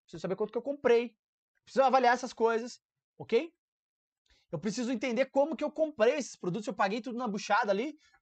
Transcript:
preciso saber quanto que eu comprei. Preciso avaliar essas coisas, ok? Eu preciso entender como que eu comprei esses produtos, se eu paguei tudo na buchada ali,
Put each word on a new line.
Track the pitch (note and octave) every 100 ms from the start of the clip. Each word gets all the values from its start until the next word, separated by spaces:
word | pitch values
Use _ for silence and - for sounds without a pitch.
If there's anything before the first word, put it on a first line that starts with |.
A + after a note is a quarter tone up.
preciso | _ E3
saber | F#3 F#3
quanto | G#3+
que | A#3+
eu |
comprei. | C#4 C#4+ - A#3 A#3+ _ _ _ _ _
Preciso | _ A#3+
avaliar | C4 B3+ A#3+
essas | B3 B3+
coisas, | - A3+ A3+ A#3+ - _ _ _ -
ok? | D3+ A#3 E4 _ _ _ _ _ _ _ _ _ _
Eu | E3
preciso | G#3 A3 A#3
entender | A#3+ C4+ A#3 C4+
como | C#4 D4 C4+
que |
eu | D4
comprei | D4 D#4 D4+ A3 D4+
esses | - -
produtos, | F3+ G3 G#3+
se |
eu |
paguei | G3+ G3 A#3
tudo | B3+ A#3
na | B3
buchada | G3 - G#3 G#3+
ali, | G3 D4 D4 _ _